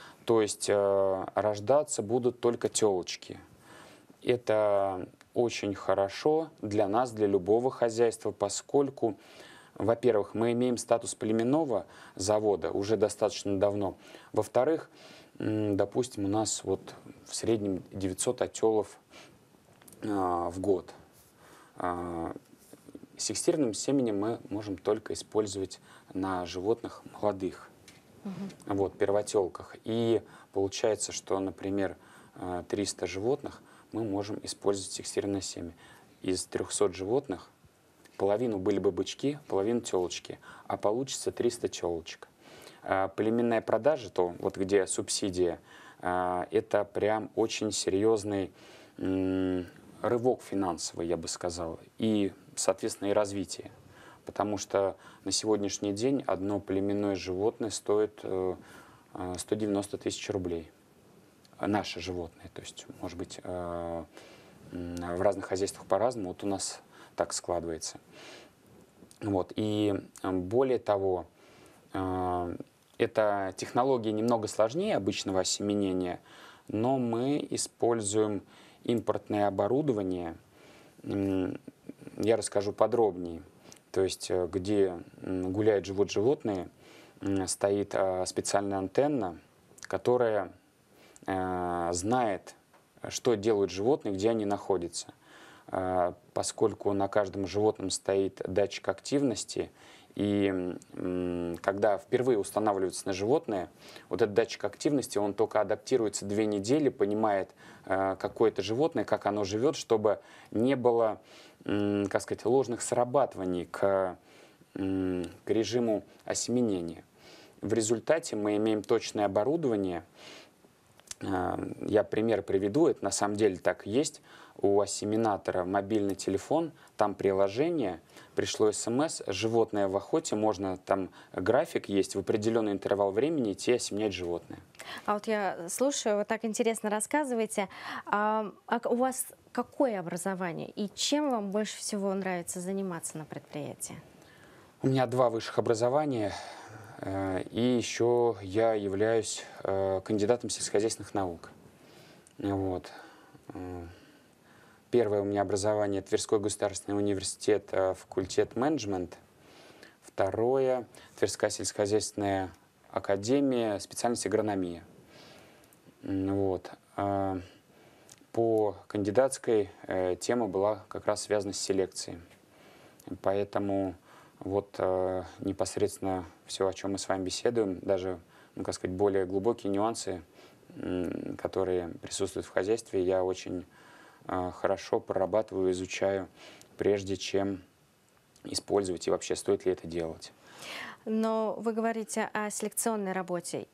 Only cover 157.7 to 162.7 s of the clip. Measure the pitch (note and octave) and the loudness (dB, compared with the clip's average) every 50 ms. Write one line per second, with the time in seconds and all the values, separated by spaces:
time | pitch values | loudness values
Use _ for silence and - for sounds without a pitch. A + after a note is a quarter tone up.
157.7 | - F#2 F#2+ F#2+ F#2 - - - - F#2+ F#2+ F2+ - - G#2+ - - A2+ B2 D3+ | 0 2 2 2 0 -2 -6 -8 -4 -4 -4 -2 0 0 0 0 0 0 0 0
158.7 | D#3+ C3+ G#2+ G2+ G2 F#2 F2 E2 - - - _ _ _ - - - - - - | 0 -2 -2 -4 -4 -4 -4 -6 -10 -16 -20 _ _ _ -20 -20 -20 -20 -20 -20
159.7 | - - - - - _ - - - - G2+ F#2+ F#2 G#2+ A2+ B2 C3 C3+ C3+ C3 | -20 -20 -20 -20 -20 _ -20 -8 -2 0 0 0 2 2 2 2 4 4 2 2
160.7 | B2+ B2+ A2 - - - - - - - A2+ G2+ - - - G#2+ - - G2 - | 2 0 -2 -6 -14 -20 -20 -16 -6 -2 -2 0 0 2 0 0 0 0 -6 -6
161.7 | - - G#2+ G2+ G#2+ G#2+ G2 - - G#2 G#2 G2+ G2 G2 F#2 F2+ - - _ _ | -2 0 0 2 2 2 0 0 -4 -2 0 0 0 0 -2 -4 -8 -14 _ _